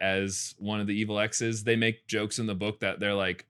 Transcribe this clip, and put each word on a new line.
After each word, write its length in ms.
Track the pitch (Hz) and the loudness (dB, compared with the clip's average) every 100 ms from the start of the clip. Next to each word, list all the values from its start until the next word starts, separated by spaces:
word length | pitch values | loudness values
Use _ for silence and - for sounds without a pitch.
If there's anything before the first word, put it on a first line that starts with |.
as 560 | 95 95 98 95 - - | 0 0 0 -2 -6 -8
one 220 | 101 107 | -4 -2
of 80 | 104 | 0
the 60 | 104 | 0
evil 220 | 107 104 | 0 0
exes. 420 | 107 - 113 107 | 0 0 -2 0
They 140 | 104 117 | 2 4
make 320 | 113 110 - | 4 0 -2
jokes 320 | 110 104 - | -2 0 -2
in 60 | 110 | -2
the 80 | 98 | 0
book 240 | 104 104 | -2 0
that 180 | 98 95 | -2 0
they're 160 | 101 101 | 0 2
like, 320 | 92 90 - | 2 -2 -4